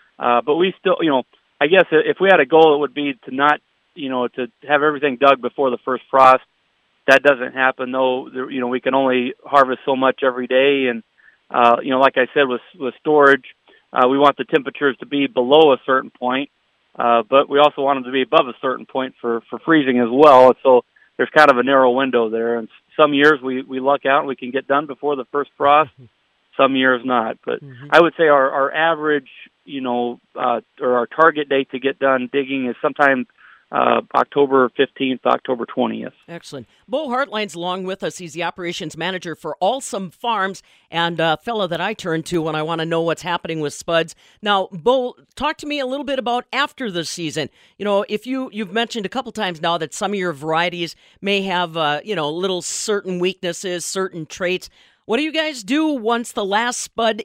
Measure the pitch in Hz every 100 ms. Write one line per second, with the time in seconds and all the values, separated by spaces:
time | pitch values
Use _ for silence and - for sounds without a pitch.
0 | _ _ 120 120 117 156 185 - 185 180
1 | 165 135 - _ _ _ 147 190 165 156
2 | 147 - 190 180 135 160 160 147 143 147
3 | 143 135 - 131 143 147 _ _ _ -
4 | 139 127 120 - 120 _ 135 147 151 143
5 | 143 120 139 135 120 - 135 120 - 123
6 | - 135 131 131 - _ _ _ _ _
7 | - 135 143 127 127 127 131 131 127 131
8 | 131 127 - 127 131 135 123 123 135 135
9 | 135 127 123 - - 139 131 127 - 131
10 | 131 127 135 123 123 131 139 139 127 113
11 | - _ _ _ _ 131 120 117 143 131
12 | 135 135 123 147 139 120 - 180 131 -
13 | 156 151 139 139 - _ _ _ _ 123
14 | 127 139 143 135 123 156 131 - 143 117
15 | 120 143 135 123 123 151 156 127 - 131
16 | 110 _ 123 131 143 _ _ _ _ -
17 | 123 117 110 135 - 143 147 147 135 135
18 | 123 131 127 160 135 - 135 120 113 135
19 | 127 - 120 117 - 120 - 160 131 123
20 | 117 127 151 127 127 - 135 127 - _
21 | _ - 123 156 147 123 123 139 127 123
22 | 135 120 113 113 117 117 113 _ _ -
23 | 151 139 147 143 131 127 131 131 131 143
24 | 139 143 147 131 123 135 135 139 151 127
25 | 147 143 117 143 135 _ 143 147 147 _
26 | 123 _ _ _ _ - 135 135 131 123
27 | 127 123 113 120 - 120 143 123 143 151
28 | 170 - 160 143 135 151 139 156 165 156
29 | 151 147 135 - - _ - 143 131 123
30 | 120 127 _ - 123 117 - _ 131 123
31 | 117 - 165 151 143 135 135 131 131 -
32 | 135 131 123 143 135 135 127 113 151 135
33 | 143 131 120 _ _ _ _ - 123 117
34 | 113 131 123 143 143 135 123 - 131 -
35 | 131 127 123 117 - 123 107 - 117 110
36 | - _ - 170 - 139 113 _ _ 262
37 | 294 247 269 214 208 165 175 185 185 190
38 | 175 - 175 147 165 - 175 170 160 156
39 | 170 185 175 151 160 - 185 262 - 208
40 | 185 _ 240 220 190 190 _ _ _ 165
41 | 170 170 165 156 - 220 180 165 190 220
42 | 180 160 156 175 160 156 156 165 160 165
43 | 165 156 180 175 170 160 147 - - 165
44 | 165 - _ _ 208 196 185 185 175 262
45 | 247 - _ - 285 311 294 294 254 277
46 | 277 262 240 240 - 247 294 - 240 170
47 | 156 - 160 160 135 _ _ _ 202 196
48 | - 208 247 262 262 208 196 214 233 233
49 | 185 254 240 214 196 160 170 170 156 -
50 | 196 208 180 139 156 160 175 175 165 -
51 | _ _ 196 202 190 180 175 165 151 147
52 | - 185 147 165 190 180 - - - 202
53 | 185 180 185 185 180 170 190 175 - 190
54 | 185 175 156 - 180 180 - _ _ _
55 | - 226 311 320 311 262 190 285 311 277
56 | 220 233 240 - 202 202 240 240 - -
57 | 226 220